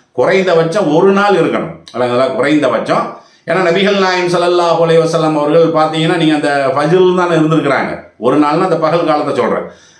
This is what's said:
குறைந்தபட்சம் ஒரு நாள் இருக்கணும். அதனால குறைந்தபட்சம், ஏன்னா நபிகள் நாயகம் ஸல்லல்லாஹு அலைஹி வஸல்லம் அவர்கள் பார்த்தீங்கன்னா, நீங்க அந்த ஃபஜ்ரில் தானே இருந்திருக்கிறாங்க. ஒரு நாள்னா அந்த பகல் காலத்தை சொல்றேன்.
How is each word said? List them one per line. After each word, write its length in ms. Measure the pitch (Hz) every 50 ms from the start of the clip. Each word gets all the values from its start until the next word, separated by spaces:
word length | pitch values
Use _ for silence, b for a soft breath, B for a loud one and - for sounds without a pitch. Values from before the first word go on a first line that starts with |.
| B B
குறைந்தபட்சம் 800 | _ - 123 151 190 196 185 185 170 165 165 160 160 156 147 147 151
ஒரு 180 | 165 190 196
நாள் 220 | 196 202 202 202 196
இருக்கணும். 420 | 165 156 139 117 107 - 80 - - - -
அதனால 340 | - 120 127 127 120 120 131
குறைந்தபட்சம், 920 | - - 110 131 147 151 147 139 127 113 104 - - 165 220 - - B B B B B B B
ஏன்னா 120 | 147 165 190
நபிகள் 400 | 185 170 170 196 190 208 196 196
நாயகம் 440 | 196 185 185 180 175 175 180 175
ஸல்லல்லாஹு 480 | 175 175 175 175 170 170 165 165 165 165
அலைஹி 160 | 165 165 160
வஸல்லம் 300 | 160 165 160 156 156 156
அவர்கள் 300 | 147 147 147 156 165 165
பார்த்தீங்கன்னா, 500 | 160 - 156 156 156 160 160 160 165 180
நீங்க 180 | 170 160 156 151
அந்த 380 | 147 147 143 139 139 135 131 120
ஃபஜ்ரில் 400 | 139 147 156 175 185 185 180 180
தானே 200 | 180 175 175 165
இருந்திருக்கிறாங்க. 720 | 160 156 156 160 151 139 139 131 113 101 101 - - - - _ _
ஒரு 200 | 107 123 143 147
நாள்னா 220 | 147 147 151 175
அந்த 160 | 190 185 160
பகல் 280 | 160 156 156 165 175 165
காலத்தை 300 | 156 151 147 147 143 123
சொல்றேன். 280 | 120 113 104 - - - B B B B B B